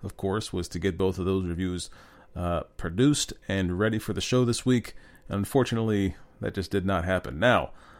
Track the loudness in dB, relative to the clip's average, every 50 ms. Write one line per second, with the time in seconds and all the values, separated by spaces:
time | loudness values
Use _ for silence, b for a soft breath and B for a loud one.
0 | -10 -12 -10 -4 -2 0 0 0 -2 -2 -4 -4 -4 -4 -6 -2 0 0 0 2
1 | 0 0 2 0 0 0 0 0 0 -2 -2 -2 -2 -2 -2 -4 -8 -10 B B
2 | B B B B B B -8 -6 -2 -2 -2 -2 -4 -6 _ _ -6 -6 2 4
3 | 4 4 4 2 0 -4 -6 -14 -6 -4 -2 0 0 0 0 2 2 2 2 0
4 | -2 -4 -4 -4 -2 0 2 2 4 2 0 0 2 2 2 2 2 -2 -14 B
5 | B B B B B -6 -4 -2 -2 2 2 2 2 2 0 -2 0 2 2 2
6 | 2 0 -2 b b b b b -6 -6 -4 -4 -6 -2 -2 0 0 2 0 0
7 | 0 0 0 -2 -2 -4 -6 0 2 4 4 4 2 -2 B B B B B B